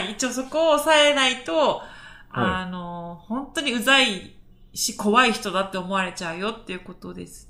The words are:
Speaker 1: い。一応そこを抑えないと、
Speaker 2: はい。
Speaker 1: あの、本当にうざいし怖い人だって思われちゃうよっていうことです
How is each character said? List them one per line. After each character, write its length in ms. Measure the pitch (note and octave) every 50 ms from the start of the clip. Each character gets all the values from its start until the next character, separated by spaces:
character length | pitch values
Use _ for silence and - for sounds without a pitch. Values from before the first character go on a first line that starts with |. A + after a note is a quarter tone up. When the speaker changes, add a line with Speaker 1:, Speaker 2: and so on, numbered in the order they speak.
| F#3 G3
Speaker 1:
い。 20 |
一 140 | G3+ - C4
応 40 | B3
そ 140 | B3 B3+ B3+
こ 260 | C4 D4 D#4 E4 D#4+
を 80 | D4
抑 180 | D4 - D#4+ D#4
え 180 | D4+ D4 D4 D4
な 120 | C#4 C4
い 160 | B3+ B3 B3+ -
と、 340 | D#4+ E4 D#4+ C#4 G#3+ -
Speaker 2:
は 60 | - -
い。 20 | - - - - - - - - -
Speaker 1:
あ 360 | - - F#3+ F#3 F#3 F#3 F#3
の、 560 | F3+ F3+ F3+ F3 F3 F3 E3+ E3+ E3+ F3 - -
本 240 | - A3 C4+ C#4+ - -
当 60 | E4+
に 120 | C#4+ C#4 A#3
う 60 | A#3+
ざ 220 | - C4 C4+ C4+
い 340 | B3+ A3+ G3 F3+ - - - - - - - _ - - -
し 220 | - - - G#3+
怖 300 | - G3+ G#3 G#3+ B3 B3+
い 80 | A#3 G#3+
人 180 | - - G3+
だ 100 | F3 F#3+
っ 100 | G3 F#3+
て 80 | - F#3
思 120 | F3 F#3
わ 120 | G3 F#3+ F#3
れ 100 | F3+ F3+
ち 100 | - F3+
ゃ 100 | E3 E3
う 40 | F3
よ 100 | G3 A3
っ 140 | A3+ A3 -
て 100 | - F#3
い 20 |
う 40 | F3+
こ 120 | - - F3+
と 200 | - - F3+ F3+
で 120 | F#3 F3+
す 240 | - - - -